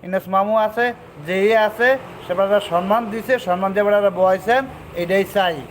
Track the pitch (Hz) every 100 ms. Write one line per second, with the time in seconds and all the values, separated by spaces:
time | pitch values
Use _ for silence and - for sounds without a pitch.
0 | 180 185 185 190 202 220 214 220 240 233
1 | - - 151 190 202 220 214 208 247 269
2 | - - - 180 196 202 202 170 190 220
3 | 226 220 214 254 185 180 190 196 208 208
4 | 202 180 185 190 208 254 262 - - -
5 | 175 190 190 202 185 156 123